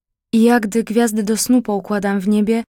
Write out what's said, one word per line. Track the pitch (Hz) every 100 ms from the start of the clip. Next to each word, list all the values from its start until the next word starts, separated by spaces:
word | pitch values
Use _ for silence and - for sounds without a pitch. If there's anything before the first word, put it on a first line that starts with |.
| _ _ -
I | 226
ja, | 233 240
gdy | 208 226
gwiazdy | 220 220 233 214
do | 202 214
snu | - 247
poukładam | 240 202 185 208 202 202
w | 190
niebie | 214 214 226 226